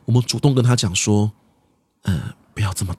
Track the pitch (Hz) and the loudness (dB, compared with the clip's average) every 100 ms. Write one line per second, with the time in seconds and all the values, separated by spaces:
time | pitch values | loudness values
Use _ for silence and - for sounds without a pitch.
0 | - 120 120 113 143 131 120 123 98 90 | 0 0 0 0 0 2 2 2 0 -2
1 | - 104 107 - _ _ _ _ _ _ | 2 2 2 -4 _ _ _ _ _ _
2 | - 80 - - _ - 104 - 92 | -4 -4 -4 -14 _ -6 -4 -4 -6